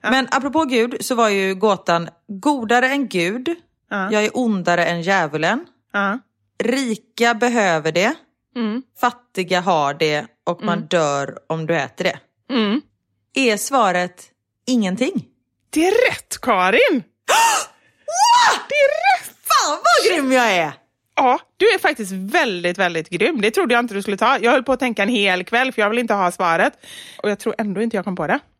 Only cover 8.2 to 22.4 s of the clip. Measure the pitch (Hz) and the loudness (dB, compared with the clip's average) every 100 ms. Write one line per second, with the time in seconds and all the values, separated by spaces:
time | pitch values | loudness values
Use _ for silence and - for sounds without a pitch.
8.2 | _ _ _ 247 220 226 - _ 247 - | _ _ _ -6 -4 -6 -10 _ -4 -4
9.2 | _ - 180 180 180 170 143 147 156 147 | _ -8 -2 -2 2 0 0 0 -2 -2
10.2 | 147 _ - 175 208 170 156 175 151 143 | -6 _ -8 -6 -2 -4 -2 0 0 0
11.2 | 139 - _ 160 160 170 131 - - - | -4 -10 _ -8 -4 -4 -4 -4 -6 -6
12.2 | _ _ _ 254 214 233 - _ _ _ | _ _ _ -2 0 -2 -6 _ _ _
13.2 | _ - 262 208 - 277 214 180 180 - | _ -2 0 0 0 2 2 2 -4 -8
14.2 | - _ _ _ - 254 196 196 269 359 | -20 _ _ _ -2 0 0 0 -2 -2
15.2 | - _ _ _ _ 302 339 440 494 - | -8 _ _ _ _ 0 2 2 2 -2
16.2 | - - - 202 180 226 523 294 - _ | -10 -8 0 2 4 4 4 2 -4 _
17.2 | - 880 906 831 - _ _ _ - 679 | 0 2 4 2 -4 _ _ _ -10 0
18.2 | 906 960 932 - - 587 554 622 740 762 | 4 6 4 2 -2 2 2 2 2 0
19.2 | - _ - 1077 381 302 659 659 403 349 | -2 _ 0 2 2 0 2 4 4 0
20.2 | 269 262 240 185 156 - _ _ _ - | 2 2 4 2 -2 -6 _ _ _ 0
21.2 | 254 277 - _ 403 440 370 302 196 190 | 2 2 -2 _ 2 2 0 -2 -6 -8
22.2 | 190 339 | -2 0